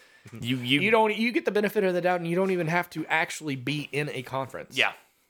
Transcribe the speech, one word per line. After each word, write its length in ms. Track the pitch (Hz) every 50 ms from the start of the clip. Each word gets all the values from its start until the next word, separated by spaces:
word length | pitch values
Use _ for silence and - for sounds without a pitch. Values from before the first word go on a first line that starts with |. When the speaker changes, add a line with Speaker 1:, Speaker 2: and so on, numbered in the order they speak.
| - - - - - - - 113
Speaker 1:
you, 160 | 123 117 131
you 240 | 131 120 120 135 147
Speaker 2:
You 100 | 180 214
don't, 260 | 226 226 220 214 214
you 140 | 202 220 240 208
get 120 | 330 339
the 60 | - 190
benefit 320 | 208 208 196 - 220 196
of 100 | 185 180
the 60 | 180
doubt, 200 | 170 180 180 175
and 80 | 170 170
you 60 | 170
don't 140 | 180 190 190
even 160 | 185 175 170
have 240 | 156 170 175 170 -
to 160 | - 156 156
actually 480 | - 160 156 170 170 - - 156 156 139
be 320 | 131 123 131 147 147 139 - -
in 160 | 139 151 147
a 120 | 101 127 123
conference. 540 | - 131 135 135 113 - 85 73 - -
Speaker 1:
Yeah, 160 | 131 113 98 - - - _ _ _ _ _